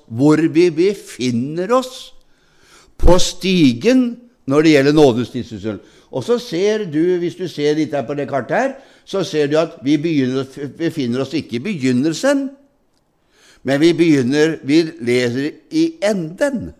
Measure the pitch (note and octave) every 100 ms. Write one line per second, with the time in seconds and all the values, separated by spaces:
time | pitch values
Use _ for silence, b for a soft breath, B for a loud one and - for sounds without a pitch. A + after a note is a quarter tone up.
0 | _ A2+ D3 D3+ D#3+ D3 F3+ D3+ F#3+ G3+
1 | - - B2 A#2 C3+ E3 F#3+ B3+ B3+ -
2 | - - b b b b b b b -
3 | - F3+ - - F#3 F#3 C#3 A#2 G#3 C4
4 | A#3+ A#3 - _ - D3 D#3+ D3 C#3 D3+
5 | C#3+ A#2 A2+ B2+ G#2 G#2 G#2+ G2 b b
6 | b C3 - A#3+ A#3+ E3 G3+ G#3+ F#3+ D3
7 | F3+ F3+ E3+ D#3+ F3 D3 D3 D3+ D3+ C#3+
8 | B2 C#3+ B2 C3+ A#2 F3+ C4+ - B B
9 | - G3 F3 D3+ C#3+ D#3 D#3+ - B2+ D3
10 | E3+ D3+ B2+ C3 C3 C#3 C#3 A#2+ D#3+ D#3+
11 | A#2+ B2+ C3+ D#3+ - A#2+ F#3 E3 C3 B2
12 | D#3 D#3 C4 C#4 C4+ - _ _ _ _
13 | _ _ b b b b B2+ C#3 E3 D#3
14 | E3+ C#3+ B2 D3 D#3 D#3 C3 D#3 D#3+ A2+
15 | A#2 B2 A#2+ B2+ D3 - _ D#3+ E3 -
16 | G3+ G3+ D#3 F#3 C#4+ A#3+ D#2+